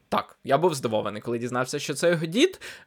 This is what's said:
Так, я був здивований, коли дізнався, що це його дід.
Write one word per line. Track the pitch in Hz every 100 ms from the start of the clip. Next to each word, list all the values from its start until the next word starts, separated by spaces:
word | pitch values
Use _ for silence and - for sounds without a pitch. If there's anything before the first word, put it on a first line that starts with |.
| -
Так, | 101 - _
я | 123 151
був | 175
здивований, | 139 120 107 104 104
коли | 120 117
дізнався, | 120 123 127 143
що | -
це | 135 170
його | 165 165
дід. | 208 370 - - -